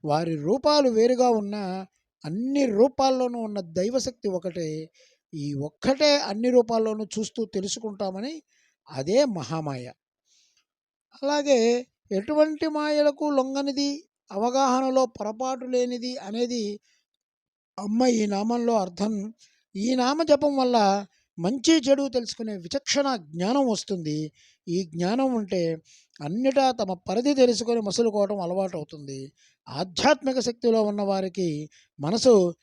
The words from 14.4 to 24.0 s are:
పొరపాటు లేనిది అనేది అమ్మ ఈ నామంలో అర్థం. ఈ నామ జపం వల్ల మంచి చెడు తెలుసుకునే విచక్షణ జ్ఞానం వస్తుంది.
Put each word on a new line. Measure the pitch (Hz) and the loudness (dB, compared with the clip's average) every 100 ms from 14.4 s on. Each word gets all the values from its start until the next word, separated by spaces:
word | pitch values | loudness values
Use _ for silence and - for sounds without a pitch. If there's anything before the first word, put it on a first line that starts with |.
| 233 262 269 254 262 262 254 | 0 2 2 2 2 2 0
పొరపాటు | - 208 220 262 262 254 | -2 -8 -4 -6 -6 -2
లేనిది | 254 247 247 247 254 | -2 -2 -4 -8 -10
అనేది | 196 226 240 240 208 208 _ _ _ _ _ _ _ _ _ - | -8 -4 -2 -2 -4 -8 _ _ _ _ _ _ _ _ _ -10
అమ్మ | 208 220 254 | -4 2 2
ఈ | 226 208 | 2 0
నామంలో | 196 220 240 233 226 | -2 -2 -2 0 0
అర్థం. | 185 175 208 214 208 - _ _ _ 196 | -2 -4 -4 -4 -8 -14 _ _ _ -6
ఈ | 220 254 | -2 0
నామ | 247 294 | 0 0
జపం | 320 285 294 277 | 4 4 4 2
వల్ల | 254 240 202 202 202 _ _ - | 2 4 4 2 -4 _ _ -4
మంచి | 175 262 226 | -4 0 4
చెడు | 320 254 277 277 | 4 4 2 2
తెలుసుకునే | 247 220 - 220 202 | -4 -6 -10 -8 -10
విచక్షణ | 170 277 - 285 277 240 | -8 -8 -4 -2 0 -2
జ్ఞానం | 151 160 185 277 262 | -8 -4 0 2 2
వస్తుంది. | 208 - 190 | -2 -4 -6